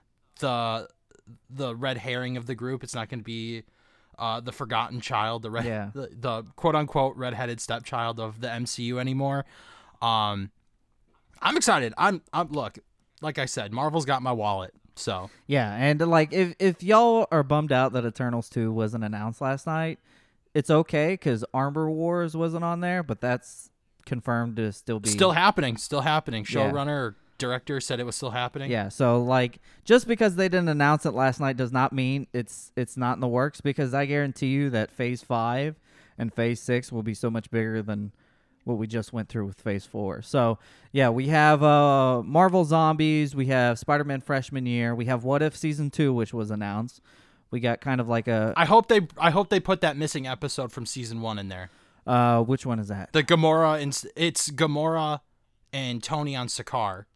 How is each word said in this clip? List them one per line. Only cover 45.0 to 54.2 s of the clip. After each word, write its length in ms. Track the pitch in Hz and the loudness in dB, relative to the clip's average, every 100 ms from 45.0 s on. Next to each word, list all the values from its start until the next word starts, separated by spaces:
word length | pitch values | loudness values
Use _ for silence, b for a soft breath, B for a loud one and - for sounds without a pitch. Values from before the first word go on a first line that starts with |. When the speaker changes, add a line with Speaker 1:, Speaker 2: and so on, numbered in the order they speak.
| 117 | 0
Speaker 2:
have 180 | 127 | 0
What 200 | 123 143 | 2 2
If 120 | 151 - | 0 -2
Season 360 | 156 147 143 | -4 -2 -2
two, 200 | - 143 | 0 2
which 220 | 123 110 | 2 -2
was 160 | 120 107 | -4 -4
announced. 520 | 107 101 101 120 - b b b b b | -4 -4 -4 -6 -10 b b b b b
We 80 | 127 | -4
got 220 | 120 117 | -2 -2
kind 180 | - 127 | -2 -2
of 80 | 117 | 0
like 200 | 117 113 | 0 0
a 260 | 110 110 - | 0 2 2
Speaker 1:
I 100 | 170 | 6
hope 240 | 226 214 | 6 6
they, 180 | 214 160 - | 4 2 2
I 140 | 165 | 2
hope 180 | 170 196 | 4 2
they 100 | 190 | 2
put 220 | 190 190 | 2 0
that 160 | 165 139 | 0 0
missing 300 | 156 151 131 | -4 -4 -6
episode 440 | 127 143 - 123 | -6 -6 -6 -8
from 140 | - 113 | -8 -10
Season 340 | 131 113 113 | -8 -8 -6
one 200 | 113 104 | -6 -6
in 100 | 98 | -8
there. 220 | 92 92 b b b b | -10 -14 b b b b
Speaker 2:
Uh, 380 | 123 120 117 | 4 6 6
which 200 | 117 131 | 4 0
one 140 | 127 113 | -2 -4
is 120 | 101 | -4
that? 220 | 98 - | -8 -2
Speaker 1:
The 120 | 156 | 2
Gamora 580 | 139 165 156 160 160 156 | 4 6 6 6 4 2
and 100 | 143 | -2
s-, 140 | - - | -6 -6
it's 360 | - | -2